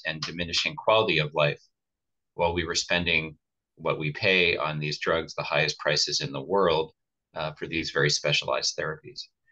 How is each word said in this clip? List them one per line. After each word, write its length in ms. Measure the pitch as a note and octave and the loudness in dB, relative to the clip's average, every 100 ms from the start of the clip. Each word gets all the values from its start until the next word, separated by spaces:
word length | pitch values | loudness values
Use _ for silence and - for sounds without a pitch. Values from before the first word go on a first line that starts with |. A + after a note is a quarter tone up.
| D#2 | -2
and 140 | D#2 | -6
diminishing 560 | D2+ D#2+ E2+ - D#2+ D2+ | -8 -6 -4 -2 -2 -2
quality 420 | - A2 A2 D#2 | 4 4 4 2
of 160 | D2+ | 0
life 260 | D#2 D2 - - _ _ _ _ _ _ | 2 2 0 -12 _ _ _ _ _ _
while 180 | - E2+ | 0 0
we 120 | F2 | 2
were 120 | D#2+ E2 | -2 -2
spending 600 | - F2 E2+ E2 D#2 D2+ _ _ _ | 0 0 2 0 -2 -12 _ _ _
what 240 | _ D#2+ D2 | _ -4 -2
we 140 | D2+ | -4
pay 440 | D2 G#2 F#2 F2 - | 0 2 4 4 2
on 220 | D2+ D2+ | -2 -2
these 220 | D2+ D2 | -4 -2
drugs, 340 | F#2 E2 D2+ | 0 0 -2
the 80 | - | -8
highest 340 | D2 D2+ D2+ - | 0 0 0 0
prices 420 | D2+ D2+ - D2 | 0 0 0 -2
in 100 | D2 | -4
the 100 | C#2 | -6
world, 520 | C#2 G2 F2+ D#2+ - _ _ _ _ | -2 2 4 2 0 _ _ _ _
uh, 180 | E2 D#2 | -8 -8
for 120 | D2+ D#2+ | -6 -6
these 240 | E2 D2+ | -4 -2
very 200 | - D2 | 2 2
specialized 640 | - D2 C#2+ - C2+ - - | 2 0 0 0 -2 -2 -4
therapies. 460 | D#2 D2+ D2 C#2+ - _ _ | -6 -8 -12 -16 -16 _ _